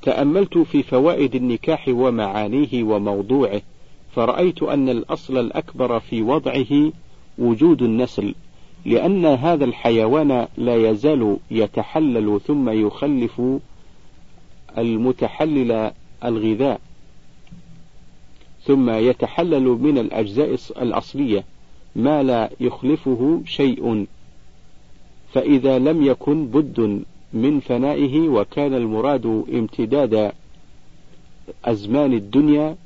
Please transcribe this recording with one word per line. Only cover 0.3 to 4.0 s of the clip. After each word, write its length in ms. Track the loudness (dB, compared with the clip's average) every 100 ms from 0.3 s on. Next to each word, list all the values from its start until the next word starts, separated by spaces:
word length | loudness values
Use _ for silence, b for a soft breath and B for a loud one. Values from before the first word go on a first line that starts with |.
| 2 2 2
في 260 | 2 0
فوائد 520 | 0 2 2 2 0 0
النكاح 500 | -2 -2 -2 -2 0
ومعانيه 960 | 2 2 0 -2 -2 -2 0 0 0
وموضوعه، 800 | 0 0 0 -4 0 0 2 -2 -8 -20 b b